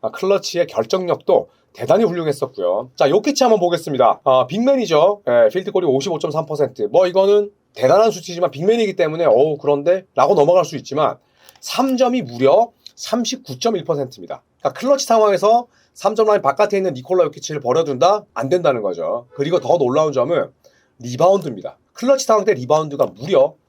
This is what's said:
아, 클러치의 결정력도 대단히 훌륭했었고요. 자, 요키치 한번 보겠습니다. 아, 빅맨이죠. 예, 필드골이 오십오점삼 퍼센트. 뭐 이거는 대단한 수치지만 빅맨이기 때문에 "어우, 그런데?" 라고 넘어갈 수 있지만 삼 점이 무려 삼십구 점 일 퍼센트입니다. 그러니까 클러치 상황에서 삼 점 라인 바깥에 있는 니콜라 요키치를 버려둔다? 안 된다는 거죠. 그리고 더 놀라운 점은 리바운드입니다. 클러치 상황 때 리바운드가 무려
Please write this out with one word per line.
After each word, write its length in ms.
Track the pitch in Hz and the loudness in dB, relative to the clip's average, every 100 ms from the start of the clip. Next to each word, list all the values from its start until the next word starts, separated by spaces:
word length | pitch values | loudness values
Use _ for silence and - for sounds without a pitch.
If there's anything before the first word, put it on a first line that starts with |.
아, 100 | 110 | -8
클러치의 560 | - 190 196 - 170 160 | -6 -2 -2 -2 -4 -4
결정력도 800 | - - 190 180 156 - 160 - _ _ | -2 -2 -2 -2 -4 2 0 0 _ _
대단히 300 | - 123 180 220 | -12 0 2 2
훌륭했었고요. 840 | 175 160 143 127 - 90 98 127 - | -2 -4 -4 -6 -4 -2 -2 -6 -2
자, 140 | 147 | 2
요키치 340 | 180 226 285 | 2 0 0
한번 160 | 254 220 | 2 2
보겠습니다. 600 | 175 170 170 131 117 - | 0 -2 -4 2 2 2
아, 240 | - 131 123 | 2 2 0
빅맨이죠. 760 | 185 247 269 208 156 175 202 - | -2 0 0 2 2 2 0 0
예, 220 | 120 113 | 4 4
필드골이 360 | 175 190 185 175 | 2 -4 -2 0
오십오점삼 600 | 131 135 156 160 151 151 | 0 -2 -6 -4 -6 -6
퍼센트. 380 | 151 135 - | -4 -4 -2
뭐 240 | 104 147 185 | 0 0 2
이거는 440 | 180 196 208 202 _ _ - | 2 2 2 0 _ _ -2
대단한 360 | 131 180 226 | 2 4 2
수치지만 400 | 214 - 175 175 | 0 -12 -6 -6
빅맨이기 440 | 135 180 233 214 185 | -2 -2 0 -2 -2
때문에 300 | 160 160 160 | -4 0 2
"어우, 320 | 110 151 147 | 2 2 0
그런데?" 480 | 143 143 147 185 - - | -2 0 0 -2 -2 -2
라고 180 | 139 | 2
넘어갈 300 | 190 147 180 | 4 4 2
수 120 | 160 151 | 0 -6
있지만 400 | 107 139 139 - _ _ _ _ | -8 -4 -4 -4 _ _ _ _
삼 380 | - - 269 254 | -10 -4 -2 0
점이 240 | 247 247 | 0 0
무려 500 | 139 120 135 180 233 _ _ _ | -6 0 2 4 2 _ _ _
삼십구 640 | - 240 226 254 - 127 | -6 -4 -4 -8 -12 -6
점 160 | 226 202 | -4 -4
일 80 | |
퍼센트입니다. 600 | 160 147 131 - 87 - _ _ | -4 -4 -4 -10 -16 -16 _ _
그러니까 200 | 139 - | -6 -4
클러치 260 | 254 269 - | 0 0 2
상황에서 640 | 233 214 185 202 233 240 _ _ | 4 4 4 4 2 0 _ _
삼 220 | - 202 214 | -4 -4 0
점 120 | 214 | 2
라인 140 | 208 | 2
바깥에 360 | 139 139 208 196 | 2 0 0 0
있는 160 | 190 | -4
니콜라 320 | 131 127 185 160 | -6 -4 0 0
요키치를 340 | 147 - 151 | -2 -10 -8
버려둔다? 680 | 120 135 156 127 170 208 208 | -2 -2 -2 0 2 0 -4
안 160 | - 131 | -8 -2
된다는 320 | 180 160 123 | 0 0 0
거죠. 460 | 101 85 82 113 123 | -4 -6 -6 -6 -8
그리고 260 | - 143 175 | -8 -2 -2
더 180 | 127 165 | 0 0
놀라운 360 | 123 139 156 | 2 0 0
점은 380 | 131 123 165 - _ _ _ _ _ | 0 0 -2 -4 _ _ _ _ _
리바운드입니다. 760 | 120 123 170 202 160 104 - - _ | -12 0 2 2 -2 -10 -14 -16 _
클러치 320 | - 240 269 269 | -8 0 0 2
상황 200 | 214 196 | 0 2
때 80 | |
리바운드가 540 | 156 123 156 156 139 117 | -2 2 0 0 -2 -2
무려 480 | - 143 170 147 - | -2 0 2 2 -2